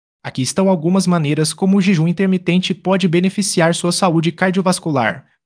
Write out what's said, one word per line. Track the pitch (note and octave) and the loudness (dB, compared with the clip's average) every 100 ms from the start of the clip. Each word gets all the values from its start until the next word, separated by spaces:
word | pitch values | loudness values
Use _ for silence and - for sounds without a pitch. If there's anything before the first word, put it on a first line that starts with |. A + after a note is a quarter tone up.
| _ _ | _ _
Aqui | B2+ - | -12 -6
estão | C3 - F#3+ | -4 0 0
algumas | F#3 D#3 F#3+ F#3 | 2 0 0 2
maneiras | F3 D3 D3+ D#3 | 0 0 0 -2
como | - F#3+ G3 | 0 0 2
o | |
jejum | F#3 F3 E3 | 2 2 0
intermitente | E3+ F#3+ F#3 F3+ F3 F#3 | 0 0 0 0 0 0
pode | F#3 F3+ F#3+ F#3 | -6 -2 0 2
beneficiar | E3+ F#3+ G3+ G3 - E3 | 2 0 -2 -2 0 0
sua | E3+ F3 | 0 -2
saúde | F3 F#3+ D#3+ E3 | 0 0 0 -2
cardiovascular. | E3+ F#3+ F#3 F#3 F3+ E3+ C#3 G#2+ - - _ | -2 -2 0 -2 -2 -2 0 0 -4 -14 _